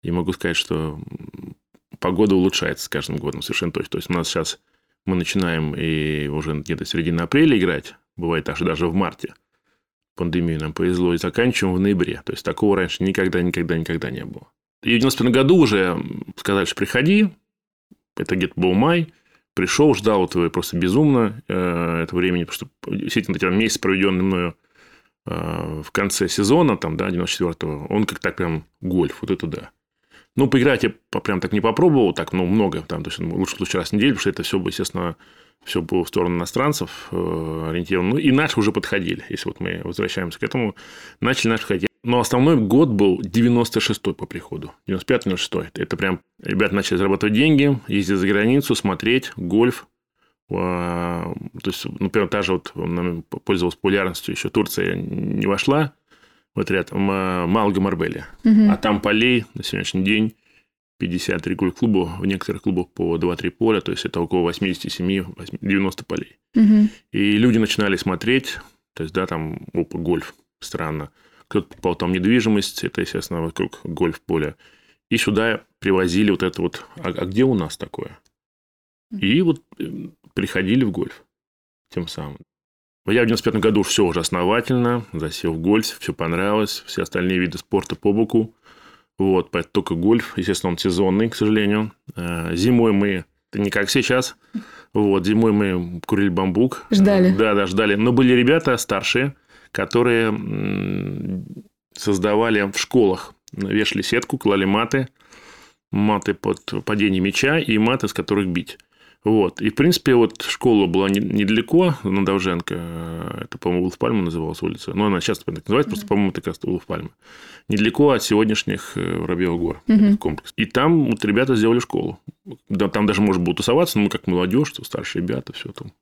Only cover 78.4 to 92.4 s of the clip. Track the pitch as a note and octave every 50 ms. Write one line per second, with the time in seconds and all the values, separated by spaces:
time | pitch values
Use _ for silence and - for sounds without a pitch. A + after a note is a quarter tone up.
78.4 | _ _ _ _ _ _ _ _ _ _ _ _ _ _ A3+ G3 G3 G3 - E3
79.4 | F#3 E3 D#3 - _ _ - _ - - - - - - _ _ _ - _ -
80.4 | G2 - - F#2 F#2+ F#2 A2 C3 C3 G#2 F2 - - - - - _ _ _ _
81.4 | _ _ _ _ _ _ _ _ _ _ - F#2 E2+ D#2+ - - D2+ C#2+ C#2+ -
82.4 | - _ _ _ _ _ _ _ _ _ _ _ _ - G#2 A#2+ A#2+ A2 A#2 A2
83.4 | - A#2 G#2+ A2 G2 A2 G#2+ G#2 F#2+ - - - G#2 F2 D#2+ F2+ E2 - - F2
84.4 | F2 F2+ G#2+ A#2+ A#2 - C3 B2 A#2+ A#2+ A#2+ A#2+ A2 - - E2 D#2 D2+ D#2 -
85.4 | - E2+ D#2+ D#2+ E2 F#2 G#2 A2 A2 - - - - - E2 - E2+ E2 E2+ F2
86.4 | F#2+ G2+ G#2 A2 G#2+ G2+ - - - - - - F2 - - F#2 F2+ F#2 F#2 F2+
87.4 | F#2 F2 D#2 F2 - _ - G2 - - - - - G2+ G2+ G#2+ A2+ G#2+ - A2+
88.4 | A2 G#2+ _ _ _ - - - - - - _ _ _ _ _ F#2+ F#2+ F#2+ F2+
89.4 | E2 - - F2 D#2+ _ _ G2+ - - F2 E2 E2+ G#2 A#2 A#2+ - - - -
90.4 | F2+ F#2+ F#2+ - - F#2 F2 - - F#2+ F2 F2 G2 F#2+ F#2+ G2+ A2 A#2 A2+ -
91.4 | G#2+ G#2+ A2 G#2+ G#2 G2+ G#2 G#2+ G#2+ G#2+ - _ _ - - - F2 E2+ E2+ E2